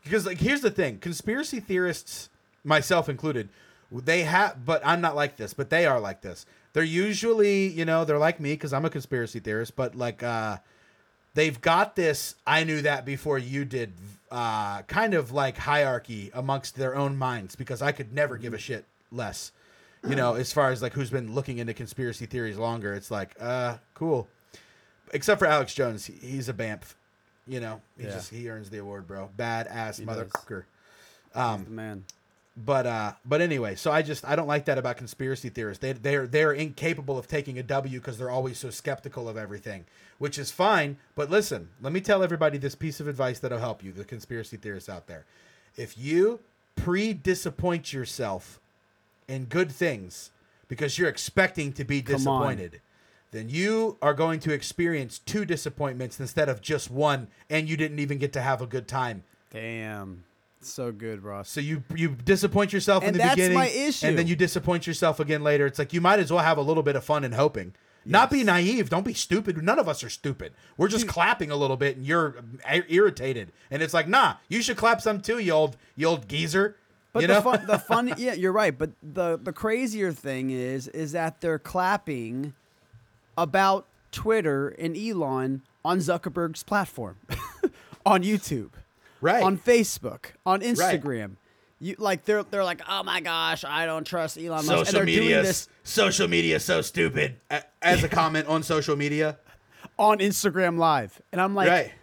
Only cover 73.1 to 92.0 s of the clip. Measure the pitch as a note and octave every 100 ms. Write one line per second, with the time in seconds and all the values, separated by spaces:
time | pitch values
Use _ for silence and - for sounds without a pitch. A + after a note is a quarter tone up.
73.1 | - C3 B2 F#2+ _ _ C#3 D#3+ E3 D#3
74.1 | B3 A#3 F3 _ A#3 A3+ A#3 A3 A#3 A3+
75.1 | G#3 G3+ A#3 F#3+ D#3 D#3 B2 _ - D#3+
76.1 | E3 G#2+ C#3+ E3 F3 G#3 G#3 _ _ _
77.1 | A3+ F3 G3 A3 B3 F#3+ G#3 - A#3 A#3+
78.1 | D3+ B3 D#3 F#3 F#3+ G#3 B2+ D#3 - D3+
79.1 | D3 F3 E3 - - G#3+ A3+ C4 G#3+ F#3+
80.1 | D3 C#3 C3 C3 C3 B2+ C3+ B2+ D3+ D#3
81.1 | E3 D#3+ - E3+ D#3 - F#3 F#3 G3+ -
82.1 | C3+ A2+ B2 C#3+ C3+ _ _ _ - _
83.1 | _ _ - E3 F#3+ F#3+ G3 - _ _
84.1 | - G#3+ A3 D#3+ C#3 C#3 - E3 E3 G#3+
85.1 | G3 D3 C3 C3 C3+ - _ D#3 F3+ D#3+
86.1 | F3 F#3 E3 E3+ D#3+ - G3+ F#3 - G#2+
87.1 | F2+ _ - C6 - - - - - G3
88.1 | F#3+ F3+ G#3+ - C#3 G#2 - - _ _
89.1 | _ D3+ A3+ F#3+ F#3+ - A#3+ G#3+ - A#2+
90.1 | A2+ - - - G3 A3+ A3 F3+ D#3 C#3+
91.1 | A#2+ G#2 F#2+ _ _ _ _ D#3+ -